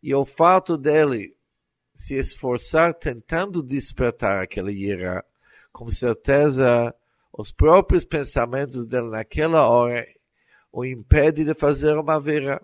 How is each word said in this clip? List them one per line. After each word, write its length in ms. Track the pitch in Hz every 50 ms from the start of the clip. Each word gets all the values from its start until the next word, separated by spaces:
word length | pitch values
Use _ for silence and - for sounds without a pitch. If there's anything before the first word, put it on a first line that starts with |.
e 120 | - - 135
o 100 | 139 139
fato 540 | 131 - - 160 170 185 185 185 - 170 151
dele 580 | 135 151 147 156 156 147 131 113 98 - _ _ _ _ _ _ _ _ _ _ _ _ _
se 180 | _ - - 135
esforçar 800 | 135 131 - - - - 131 123 120 - - - 160 165 170 165
tentando 680 | 170 - 147 127 117 - _ - 165 185 202 185 175 147
despertar 800 | 127 135 143 117 - - - 123 120 113 _ - 104 98 98 92
aquele 280 | - - - 92 98
Yirá, 520 | 101 98 98 101 101 87 90 90 90 95 - _ _ _ _ _ _ _ _ _ _
com 160 | - 120 117
certeza 1040 | 107 - - 123 113 - _ - 139 143 147 151 135 127 135 123 120 120 117 117 - _ _ _ _ _ _ _ _
os 180 | - 107 -
próprios 540 | - _ - - 170 190 - - - 180 -
pensamentos 840 | - - 156 139 - - 139 120 120 120 135 143 135 127 131 120 113
dele 220 | 117 127 117 117
naquela 580 | 110 107 110 _ - - 151 160 165 160 143 117
hora 400 | 117 120 120 120 120 120 113 - _ _ _ _ _ _ _ _ _ _ _ _
o 140 | _ - 123
impede 580 | 131 131 120 107 _ - 151 147 156 156 143 156
de 100 | 147 156
fazer 440 | 151 - 143 147 127 139 151 151 151
uma 220 | 160 147 156 156
verá 420 | 139 147 151 151 135 139 139 -